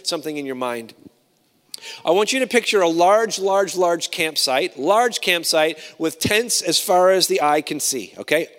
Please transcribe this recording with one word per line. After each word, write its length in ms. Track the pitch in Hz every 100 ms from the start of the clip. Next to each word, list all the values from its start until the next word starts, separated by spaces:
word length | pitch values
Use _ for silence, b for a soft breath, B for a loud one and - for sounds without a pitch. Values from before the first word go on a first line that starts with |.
something 340 | - 170 156 151
in 80 |
your 120 | 139 127
mind. 360 | 127 120 113 - - _ _ _ _ _ _ - B B -
I 40 |
want 220 | 180 214
you 80 | 262
to 60 | 262
picture 340 | 240 - 208
a 80 | 175
large, 500 | 165 175 208 226 185
large, 380 | 190 196 196 180
large 340 | 180 170 -
campsite, 680 | - 160 147 - 131 175 -
large 420 | 143 208 247 -
campsite 580 | - 175 160 165 156 160 B B
with 200 | 160 -
tents 440 | - 208 240 -
as 180 | 180 156
far 300 | - 180 185
as 160 | 190 -
the 160 | 185
eye 180 | 147 151
can 200 | 147 151
see, 340 | - 135 87 -
okay? 320 | 101 151 165